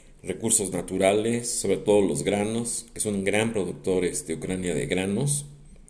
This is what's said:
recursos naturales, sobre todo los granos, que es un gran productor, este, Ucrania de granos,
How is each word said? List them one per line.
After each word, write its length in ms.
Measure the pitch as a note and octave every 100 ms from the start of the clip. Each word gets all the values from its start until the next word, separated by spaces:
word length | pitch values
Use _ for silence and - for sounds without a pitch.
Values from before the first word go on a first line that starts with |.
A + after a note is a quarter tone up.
| - -
recursos 480 | F2+ F2+ A2+ - F#2+
naturales, 760 | F2+ F2 F#2 F#2+ G#2 A2 A#2+ A#2+
sobre 280 | - G2 F#2
todo 240 | - G#2
los 240 | F#2+ D2
granos, 640 | C#2+ G2+ G#2 A2+ A#2 - -
que 60 | -
es 80 | A2
un 180 | G2+
gran 280 | G2 G#2 A2+
productor, 520 | A2 F2 - - F#2
este, 300 | F2 D#2+ -
Ucrania 400 | D#2+ F2+ F#2 F2+
de 120 | D#2 -
granos, 600 | F2+ F#2+ G2+ C#3+ D3 - - - - -